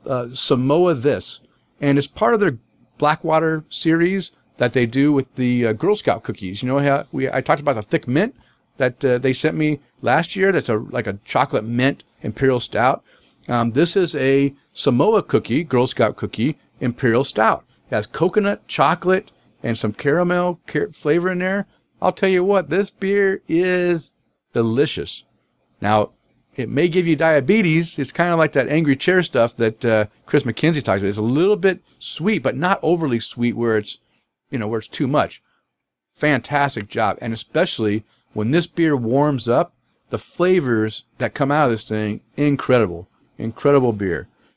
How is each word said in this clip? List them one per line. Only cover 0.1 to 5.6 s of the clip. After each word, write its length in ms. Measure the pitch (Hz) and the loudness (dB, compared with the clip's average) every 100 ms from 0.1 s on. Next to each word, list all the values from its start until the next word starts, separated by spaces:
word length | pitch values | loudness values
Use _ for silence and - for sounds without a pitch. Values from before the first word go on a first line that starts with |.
| 127 120 | -6 -6
Samoa 640 | 131 - 127 131 156 180 143 | -4 0 0 2 4 2 2
This, 440 | 139 98 - - _ _ _ - | 0 0 -4 -14 _ _ _ -4
and 180 | 143 143 | 0 0
it's 100 | 139 | 0
part 260 | - 220 | -2 2
of 80 | 226 | 2
their 160 | 196 120 _ _ _ - | 2 -2 _ _ _ -2
Blackwater 640 | 147 156 165 160 160 156 - | 0 0 0 0 0 -2 -6
series 640 | - 165 165 175 196 - _ _ - | -4 0 2 2 0 -6 _ _ -2
that 160 | 123 | 0
they 120 | 131 120 | 2 0
do 260 | 131 147 | 2 2
with 220 | 143 131 - | 2 0 -2
the, 300 | 123 123 | 0 2